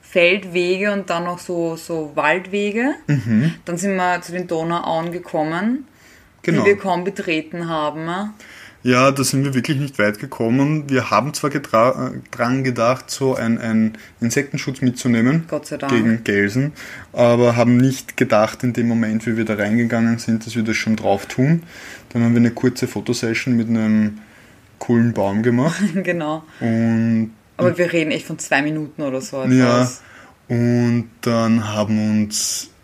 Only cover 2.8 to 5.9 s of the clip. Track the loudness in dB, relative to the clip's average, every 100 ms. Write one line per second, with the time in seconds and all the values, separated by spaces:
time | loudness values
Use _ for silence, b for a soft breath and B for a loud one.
2.8 | -2 -4 -2 -2 2 2 2 -2 -8 -4
3.8 | -2 0 0 -2 -4 -8 -4 -4 -2 -4
4.8 | -2 -4 -4 -8 -6 -4 -2 -2 -2 -2
5.8 | -6